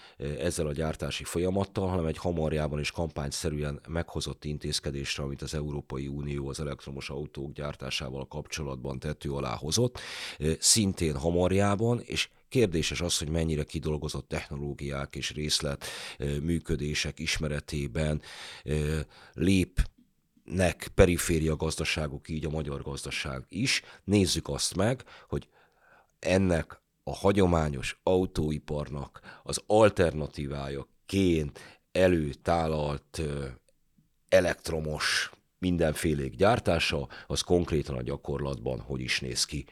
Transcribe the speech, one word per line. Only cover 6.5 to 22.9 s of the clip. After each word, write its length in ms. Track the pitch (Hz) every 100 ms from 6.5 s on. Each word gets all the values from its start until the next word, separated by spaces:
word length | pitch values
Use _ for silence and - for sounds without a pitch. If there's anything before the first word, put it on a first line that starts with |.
| 67
elektromos 500 | 76 69 - 69 69
autók 420 | 69 73 - 71
gyártásával 760 | 71 73 - 65 - 69 67 65
kapcsolatban 720 | 76 - - 71 67 65 65
tető 340 | 78 73 73
alá 220 | 69 65 57
hozott, 420 | 73 82 120 - - - - -
ö, 140 | 76 80
szintén 580 | - 113 98 - 82 69
hamarjában, 840 | 82 87 90 95 101 98 117 120
és 280 | - - - _ _
kérdéses 520 | 131 107 80 78 76
az, 180 | 85 -
hogy 100 | 76
mennyire 360 | 82 80 76
kidolgozott 640 | 73 78 76 76 73 71 -
technológiák 880 | 73 - 71 71 67 71 67 71 71
és 160 | 65
részlet, 520 | - 76 - 73 69 - - - -
ö, 200 | 71 71
működések 800 | 80 82 - 76 73 73 73 -
ismeretében, 1040 | 80 - 76 73 - 76 69 82 78 76 - - - -
ö, 340 | - 76 73 78 - - -
lépnek 1600 | - 87 98 87 - - - _ _ _ _ - 87 90 - -
periféria 600 | - 92 85 - 82 78 76
gazdaságok, 720 | 80 - 78 - 76 71 -
így 160 | 78
a 60 | 80
magyar 320 | 78 73 69
gazdaság 640 | 65